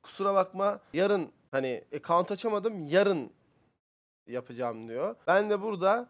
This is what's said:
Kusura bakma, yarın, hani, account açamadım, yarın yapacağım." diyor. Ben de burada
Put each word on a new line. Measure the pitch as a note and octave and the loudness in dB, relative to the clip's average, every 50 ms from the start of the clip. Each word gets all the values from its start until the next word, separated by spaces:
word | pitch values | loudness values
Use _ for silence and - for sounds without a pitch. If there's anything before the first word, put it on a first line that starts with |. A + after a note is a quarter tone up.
Kusura | _ - - - G3 G3 G3 | _ -20 -8 -2 -2 2 4
bakma, | G3 F#3 F#3+ - F#3 G3 G3+ G3+ G3+ _ _ | 4 2 2 -2 0 0 0 0 -2 _ _
yarın, | - D#3 F#3+ G3+ G#3 F#3+ D#3+ - _ _ _ _ | 0 2 2 4 2 2 0 -4 _ _ _ _
hani, | - C3+ C3+ B2+ B2 - - _ - | -4 -2 -2 -2 -4 -6 -8 _ -12
account | D3 - - E3+ F3 F#3 F3 | -10 -2 2 2 2 2 0
açamadım, | G#3 F#3 - A3+ G#3 G#3 F#3 A3+ A3 F#3+ D#3 | -4 -4 -4 -2 -2 -2 -2 -4 -4 -4 -6
yarın | C#3+ D#3 F#3 G3+ G3+ F#3+ D#3+ B2 G2 - _ _ _ _ _ _ _ _ _ _ _ _ _ _ _ _ _ _ | 2 4 4 4 4 2 0 -4 -8 -14 _ _ _ _ _ _ _ _ _ _ _ _ _ _ _ _ _ _
yapacağım." | - A#2+ B2 A#2+ - B2 A#2 B2+ A#2+ A2+ A2 A2+ A2+ | -10 -10 -10 -10 -10 -8 -6 -6 -6 -6 -8 -10 -10
diyor. | A2+ B2+ D#3 G3+ A3+ _ _ | -6 -6 -6 -6 -6 _ _
Ben | - F3+ G3 G#3 G#3+ | 2 4 4 4 2
de | G#3 G3 | 0 -2
burada | G3 A3 G#3 F3 F3+ F#3+ G#3 A#3+ B3 _ | -2 -4 -4 0 2 2 2 2 -2 _